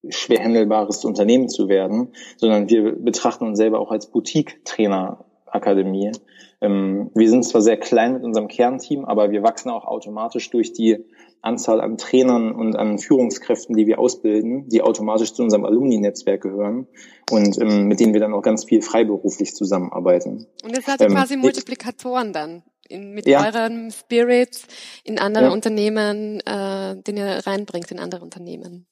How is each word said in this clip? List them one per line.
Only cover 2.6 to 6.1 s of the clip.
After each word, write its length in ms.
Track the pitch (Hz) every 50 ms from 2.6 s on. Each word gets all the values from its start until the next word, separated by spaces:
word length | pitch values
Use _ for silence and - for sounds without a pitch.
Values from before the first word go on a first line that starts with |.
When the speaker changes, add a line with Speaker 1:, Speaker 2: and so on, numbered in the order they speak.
| 101 98
Speaker 1:
wir 220 | 117 113 104 110 107
betrachten 520 | - - 117 104 - - 139 - - 127
uns 120 | 113 107 101
selber 220 | 110 110 110 110
auch 120 | 110 -
als 200 | 113 107 - -
Boutique-Trainer-Akademie. 2000 | _ 120 - - - 156 151 - - _ _ - - - 110 101 98 95 92 92 - - - _ _ _ _ - - 101 - 107 98 - - 190 190 196 101 104